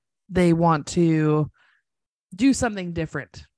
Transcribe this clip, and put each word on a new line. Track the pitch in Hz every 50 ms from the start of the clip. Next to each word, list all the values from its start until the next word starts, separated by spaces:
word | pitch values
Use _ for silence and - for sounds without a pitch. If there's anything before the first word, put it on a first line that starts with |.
| _ _ _ _ _ -
they | 180 185 180 170
want | 165 165 170 165 160 147 139
to | - - 175 170 165 160 156 156 151 151 151 151 - _ _ _ _ _ _ _ _ _ _ _ _ _ _ _ - 185
do | 180 247 277 247
something | - 254 233 208 196 180 175
different | 165 165 160 - - 143 123 _ - - - _ _